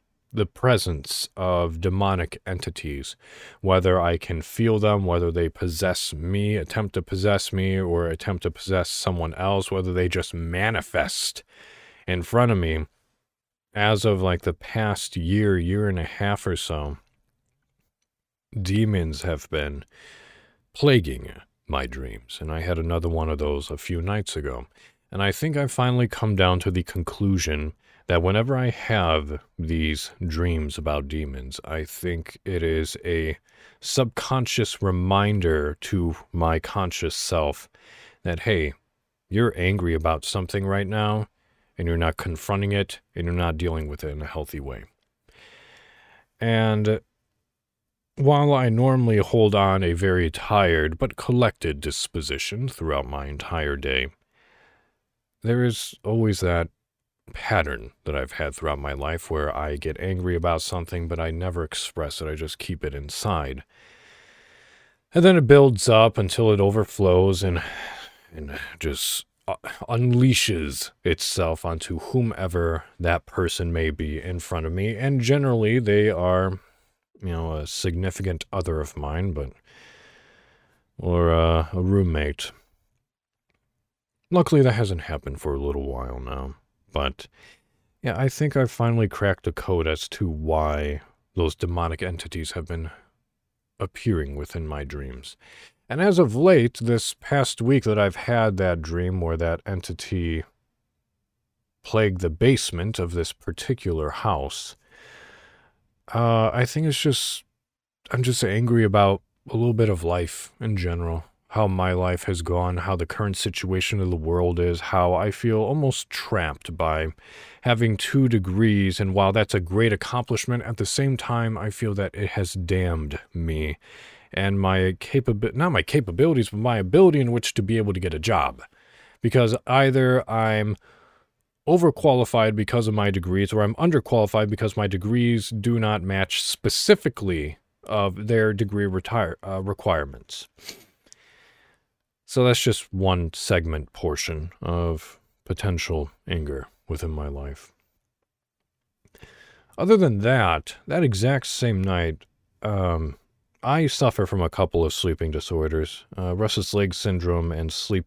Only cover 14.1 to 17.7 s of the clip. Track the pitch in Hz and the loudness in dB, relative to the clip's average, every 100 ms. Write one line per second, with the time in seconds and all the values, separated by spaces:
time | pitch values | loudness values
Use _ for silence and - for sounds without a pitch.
14.1 | 95 92 87 92 82 - 113 107 98 - | 2 2 0 -2 -4 -6 -2 0 -2 -4
15.1 | 92 82 101 104 92 85 101 104 92 80 | -6 0 2 4 2 2 0 0 -2 -4
16.1 | - 101 101 - 85 - 78 73 71 _ | -4 -2 -2 -2 -4 -4 -6 -6 -10 _
17.1 | _ _ _ _ _ _ | _ _ _ _ _ _